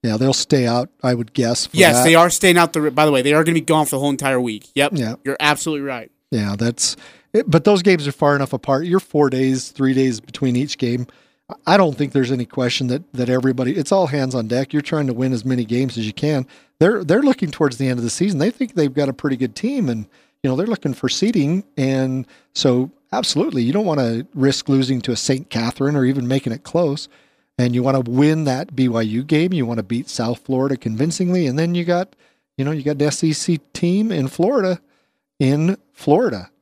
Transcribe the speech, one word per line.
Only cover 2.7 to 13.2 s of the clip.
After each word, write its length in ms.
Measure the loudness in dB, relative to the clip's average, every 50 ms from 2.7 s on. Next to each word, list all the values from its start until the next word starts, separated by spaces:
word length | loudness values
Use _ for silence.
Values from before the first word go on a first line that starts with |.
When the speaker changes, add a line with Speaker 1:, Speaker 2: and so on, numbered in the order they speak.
| 0
Speaker 2:
The, 160 | -2 -2 0
by 160 | 2 2 2
the 60 | 4
way, 100 | 4 2
they 120 | 2 4 2
are 100 | 4 4
gonna 120 | 2 0
be 60 | 0
gone 240 | 2 2 2 2 2
for 120 | 0 -2
the 20 | -2
whole 100 | 0 -2
entire 300 | -2 -2 -2 -2 0 0
week. 300 | -2 -2 -6 -8 -10 -8 _
Yep, 180 | 0 0 0 0
Speaker 1:
Yeah. 200 | -2 -4 -4 -6 -8 _
Speaker 2:
you're 120 | -8 -6 -2
absolutely 460 | 0 0 0 0 -2 -6 -4 -4 -6
right. 240 | -8 -10 -10 -12 -16 _ _ _ _
Speaker 1:
Yeah, 240 | -4 -2 -2 -2 -2
that's, 380 | -2 -2 -4 -2 -2 -4 -6 -6 -8 -16 -20 -20 _ _ _ -2
it, 180 | 0 2 4
but 140 | 2 4 6
those 180 | 4 4 4 4
games 240 | 4 2 2 0
are 40 | -6
far 240 | -4 0 2 2 2
enough 180 | 2 0 -2 -4
apart. 320 | -6 0 0 0 0 2
You're 140 | 0 0 0
four 300 | 0 _ 0 2 2 2
days, 400 | 2 0 0 0 0 -2 -4 -10
three 240 | _ -2 0 0 2
days 260 | 2 2 0 -2 -4
between 340 | _ -16 -8 -4 -2 0 0
each 220 | 0 -2 -4 -4
game. 280 | -6 -4 -4 -4 -4 -6 -10 _ _ _ _ _ _ _ -20 -20 _ _
I 80 | 2 4
don't 220 | 4 4 2 2
think 160 | -2 -4 0 2
there's 180 | 0 0 2
any 140 | 0 -4 -4
question 420 | -6 -4 -2 -2 -2 -2 -2 -2
that, 160 | -2 -2 -4 -6 _ -6
that 160 | -4